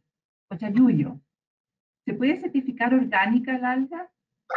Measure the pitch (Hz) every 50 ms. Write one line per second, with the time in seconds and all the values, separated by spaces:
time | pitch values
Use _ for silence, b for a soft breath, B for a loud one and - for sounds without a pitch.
0 | _ _ _ _ _ _ _ _ _ _ 190 165 220 208 202 240 262 247 170 147
1 | - 131 - - _ _ _ _ _ _ _ _ _ _ _ _ _ _ _ _
2 | _ - 214 220 247 277 349 349 349 359 - 269 - - 240 - 233 240 262 262
3 | 254 - 208 190 196 214 240 254 - 262 262 247 247 247 254 269 269 262 339 330
4 | 359 - _ _ _ _ _ _ _ - -